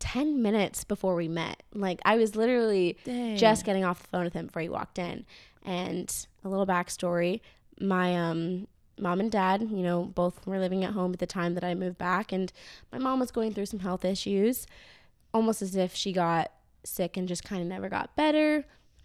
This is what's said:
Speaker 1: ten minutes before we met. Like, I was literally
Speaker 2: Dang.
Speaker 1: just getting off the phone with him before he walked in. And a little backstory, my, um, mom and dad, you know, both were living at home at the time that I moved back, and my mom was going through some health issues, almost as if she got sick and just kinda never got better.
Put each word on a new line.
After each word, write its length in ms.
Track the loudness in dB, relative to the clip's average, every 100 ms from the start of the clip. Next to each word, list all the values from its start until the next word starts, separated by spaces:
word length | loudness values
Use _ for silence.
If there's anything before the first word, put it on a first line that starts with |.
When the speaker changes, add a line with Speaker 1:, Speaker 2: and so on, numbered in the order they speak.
Speaker 1:
ten 420 | -4 0 0 2
minutes 420 | 2 2 2 -2
before 320 | -6 -2 0 0
we 120 | 0
met. 360 | -2 -4 -6 -10
Like, 260 | -4 -4 0
I 120 | 4 4
was 180 | 4 2
literally 640 | 2 4 4 4 2 0
Speaker 2:
Dang. 340 | -6 -6 -4 4
Speaker 1:
just 260 | 6 6 2
getting 180 | 2
off 180 | 2 -2
the 60 | -4
phone 160 | -2
with 100 | -2
him 140 | -4 -6
before 140 | -6
he 80 | -4
walked 280 | -4 -6 -6
in. 260 | -6 -8 -12 -20 -20 _
And 500 | -8 -4 -4 -6 -6 -8 -10 _
a 60 | -4
little 160 | 0 2
backstory, 760 | 0 -2 -4 -2 2 2 0 -6 -20 _ -4
my, 360 | 0 2 2 2
um, 500 | 0 0 -2 -4 -8 _ _ -6
mom 200 | -2 0
and 120 | 0
dad, 300 | 2 2 2
you 220 | 0 0
know, 200 | 0 0
both 420 | 0 0 -2 -2 -6
were 120 | -2
living 240 | 0 0
at 100 | 0
home 200 | 0 -2
at 60 | -2
the 60 | -4
time 260 | -2 -2 -2
that 80 |
I 100 | -2 -2
moved 220 | -4 -4
back, 340 | -2 -2 -2
and 200 | -2 -4 -6 -20 -20 -14
my 60 | -4
mom 220 | -2 0
was 120 | 0
going 220 | 0 -2
through 120 | -2 -6
some 120 | -4
health 220 | -4 -2 -2
issues, 600 | -2 0 2 2 0 -6 -18 -20 -20 -20 _ _
almost 280 | 2 2 2
as 140 | -2 0
if 180 | 0 -2
she 160 | -4
got 380 | 0 2 2 0 -6 _ _
sick 340 | -10 -4 -4 -4
and 100 | -4
just 160 | -4
kinda 220 | -6 -6 -4
never 240 | -6 -6
got 260 | -4 -4 0
better. 500 | 2 4 4 2 -2 -12 _ -20